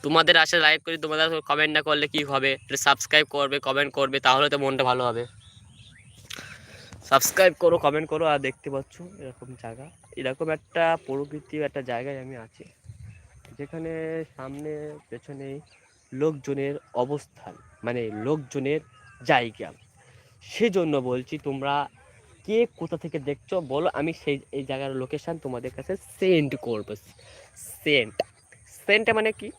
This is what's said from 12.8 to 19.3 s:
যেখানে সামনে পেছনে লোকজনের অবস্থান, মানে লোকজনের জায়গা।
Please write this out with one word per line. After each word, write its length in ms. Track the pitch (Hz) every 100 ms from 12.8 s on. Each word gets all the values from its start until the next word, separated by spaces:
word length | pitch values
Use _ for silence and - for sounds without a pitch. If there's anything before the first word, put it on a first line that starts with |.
| - - - - - - - -
যেখানে 680 | 143 165 165 160 160 165 156 -
সামনে 340 | 131 139 151 151 151 151 _
পেছনে 500 | 120 - 135 139 139 - _ _ _ _
লোকজনের 640 | 131 151 147 135 139 139 143 _
অবস্থান, 600 | - 127 147 - _ - 87 - _
মানে 260 | 117 123 113 107
লোকজনের 580 | 120 156 131 143 135 156 - _ - -
জায়গা। 460 | 127